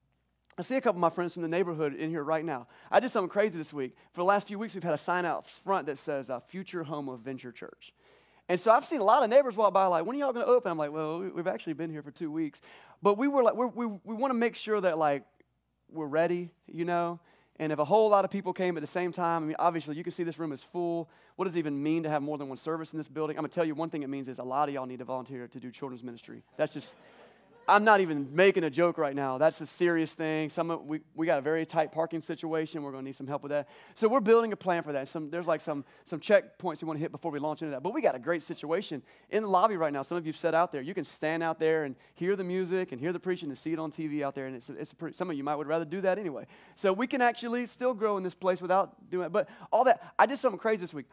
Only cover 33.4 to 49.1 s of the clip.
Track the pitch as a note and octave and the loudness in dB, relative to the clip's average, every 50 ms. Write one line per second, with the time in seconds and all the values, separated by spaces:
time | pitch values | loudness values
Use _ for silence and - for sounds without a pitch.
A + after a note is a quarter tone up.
33.4 | - C#3+ D3 D3 C#3 - - - - - - - A3 G#3+ A#3+ C#4 G3+ G#3+ A3+ A#3 | -6 -4 -4 -4 -4 -6 -14 -20 -20 -20 -4 0 2 4 4 4 6 6 6 6
34.4 | A#3 A3 G3+ - - F#3 F3 E3+ D#3 D3+ C#3+ C3+ C3+ - - E3 D#3 C#3+ D#3+ F3 | 6 2 -2 -2 0 0 0 0 0 -2 -4 -4 -4 -4 -8 -8 -8 -6 -6 -4
35.4 | F3 E3+ D#3+ D3+ - E3 D3+ C#3+ C3 - - - _ - F3 D3 - - G#3 F#3+ | 0 0 0 0 0 -4 -4 -6 -6 -10 -18 -20 _ -10 -10 -8 4 6 6 6
36.4 | - - _ - F3+ F3+ D3+ - E3+ D#3+ D#3 D3 D#3+ E3 - C#3 - E3+ C#3+ C#3+ | 6 2 _ -8 -6 -6 -6 -6 -6 -6 -4 -4 -6 -6 -6 -6 -6 -6 -4 -2
37.4 | C#3+ D#3 D3+ - D#3+ D3+ C#3 B2+ C#3 F#3 A#3 D#4 A#3+ - B2+ B2+ A#2+ D3+ F3 D#3+ | -4 -4 -4 -4 -6 -8 -6 -4 -4 -4 -2 2 2 2 2 2 -2 -2 -2 -2
38.4 | - - E3+ - - D3 E3 F#3+ - - D#3+ C3 - _ - _ _ _ - G#3+ | -4 -8 -10 -10 -4 -2 -2 -2 -2 -6 -8 -10 -10 _ -20 _ _ _ -2 -2
39.4 | A3 G3+ F#3+ F3+ G3 A3+ G#3 E3 E3 D3 C#3+ C#3 C3+ - F3 F3 D#3+ D#3 D3 - | 2 4 6 6 6 6 4 2 0 0 0 -4 -4 -4 -6 -4 -4 -6 -8 -2
40.4 | - E3 D#3 D#3+ C3 - - C#3 B2+ D#3 - F3+ C#3+ - - - - D#3 D#3+ E3 | -2 2 4 4 2 2 0 -6 -8 -6 -6 -6 -8 -8 -8 -4 -2 -2 0 0
41.4 | E3 E3 D#3+ - D#3+ D#3+ D#3+ D#3+ D3+ C#3 B2+ - _ _ _ - E3+ F#3 G3+ F#3+ | -2 -2 0 2 2 2 2 2 0 -4 -6 -10 _ _ _ -4 -2 -2 0 -2
42.4 | F#3+ F3+ F3+ F#3 F#3 E3 F#3 F#3 F#3 F#3 C3+ A#2+ C#3 F3 F3 D#3+ - F#3 F#3 F3 | -2 -4 -2 -2 -2 0 -2 -2 -2 -4 -6 -4 -4 -4 -4 -4 -4 -4 -4 -4
43.4 | E3+ C#3+ C3 - - D#3+ E3 D#3 D#3+ D3+ - - D#3 D3+ D3 D3 C#3 C#3 C3+ C#3 | -4 -8 -8 -6 -4 -4 -4 -4 -4 -6 -6 -6 -6 -4 -4 -2 -4 -4 -4 -6
44.4 | C3+ C3 C3 B2 - - C3+ - D#3 - - _ E3+ D3 - - F3+ F3+ D#3 C#3 | -8 -8 -10 -12 -12 -14 -12 -12 -12 -14 -12 _ -12 -12 -8 -6 -6 -6 -4 -4
45.4 | C#3 C#3+ D3+ C#3+ D3 C#3+ D#3 E3 E3 D3 E3 G3 F#3 F#3 F#3 G3+ G#3+ E3+ C3+ A2+ | -2 -4 -4 -4 -2 -2 -2 -2 -2 -4 -6 -2 0 0 0 0 -4 -6 -8 -8
46.4 | - - - - - - - - - G3 F#3 G3 B3+ B3+ - C4+ B3 A#3+ A#3 - | -12 -14 -20 -20 -20 -20 -12 0 0 2 2 2 0 -2 2 4 4 4 2 2
47.4 | A#3+ A#3+ A#3 A#3+ B3 - - - B3 B3+ B3+ G3 A3 G#3+ G#3 F#3+ F#3 F3+ F3 _ | -4 -4 -2 -2 -4 -6 -6 -2 0 0 0 2 0 0 0 0 -2 -4 -6 _
48.4 | F3+ F3+ F#3 F3+ F3+ E3+ F#3 F#3+ F#3+ - - _ - - | 0 0 0 0 2 2 4 4 4 0 -4 _ -12 -6